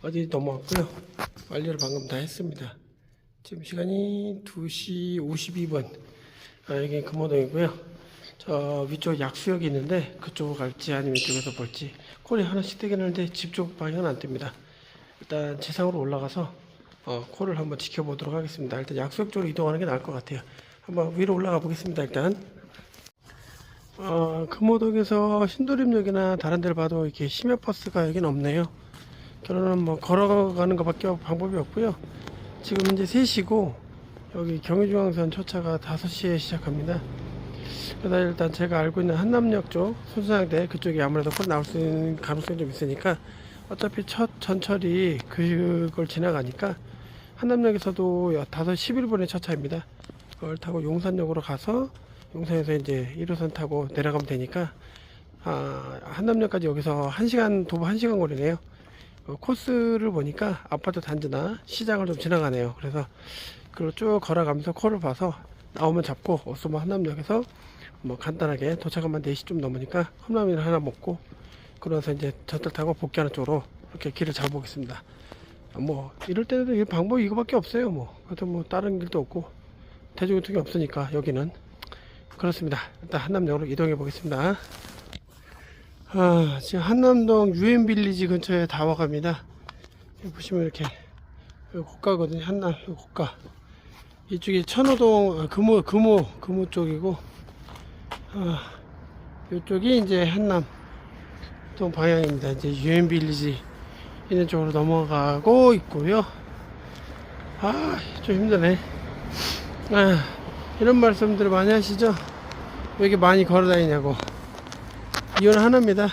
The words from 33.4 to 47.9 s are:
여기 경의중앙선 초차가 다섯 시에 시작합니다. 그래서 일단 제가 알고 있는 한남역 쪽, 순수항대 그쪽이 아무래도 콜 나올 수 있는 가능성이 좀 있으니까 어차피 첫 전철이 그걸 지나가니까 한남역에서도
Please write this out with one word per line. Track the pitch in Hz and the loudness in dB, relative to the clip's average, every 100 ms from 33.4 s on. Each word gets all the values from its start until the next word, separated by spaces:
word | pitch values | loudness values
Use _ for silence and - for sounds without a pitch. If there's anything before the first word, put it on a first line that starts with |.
| 185 220 185 123 - - - - - | 2 2 2 -4 -16 -20 -20 -20 -14
여기 | 190 170 160 | -6 -4 -4
경의중앙선 | - 180 202 202 196 165 165 | 0 2 4 4 2 2 0
초차가 | 175 185 185 170 160 | -2 -6 -4 -2 -4
다섯 | - 160 180 | -4 -6 -6
시에 | - 185 170 | -4 0 0
시작합니다. | - 165 - 147 151 175 - - - - - - - - - - | -2 -4 -4 -4 -2 -4 -6 -10 -10 -10 -12 -12 -12 -10 -10 -6
그래서 | 196 180 | 0 2
일단 | 180 170 165 | 2 2 -2
제가 | 160 175 170 | 0 0 2
알고 | 160 170 | 0 0
있는 | 180 160 | 0 2
한남역 | 202 240 233 214 - | 2 4 4 2 0
쪽, | 170 190 233 - | -2 -2 -2 -6
순수항대 | - 202 214 180 160 175 | -6 0 2 2 0 0
그쪽이 | 170 180 156 | -2 -2 0
아무래도 | 139 151 147 | 2 2 0
콜 | - 185 | -2 0
나올 | 151 | 0
수 | 147 170 | 0 -2
있는 | 160 160 160 156 | 0 0 0 -4
가능성이 | - 151 151 170 | -4 -4 -4 -4
좀 | 147 | -6
있으니까 | 135 143 139 190 165 - - - - - | -4 -4 -2 -2 -2 -6 -18 -18 -20 -12
어차피 | 196 214 214 | -4 -4 -4
첫 | 202 - 226 - | -8 -2 -2 -2
전철이 | - 190 185 202 175 175 185 143 - | -4 -2 0 -2 2 2 2 0 -4
그걸 | - 170 170 175 170 165 160 165 | -2 2 2 2 2 0 -2 -4
지나가니까 | - 175 156 127 127 202 175 - - - - - - | 0 0 0 -4 -4 -6 -6 -12 -18 -18 -20 -20 -4
한남역에서도 | 240 240 233 208 190 | 0 4 4 2 -2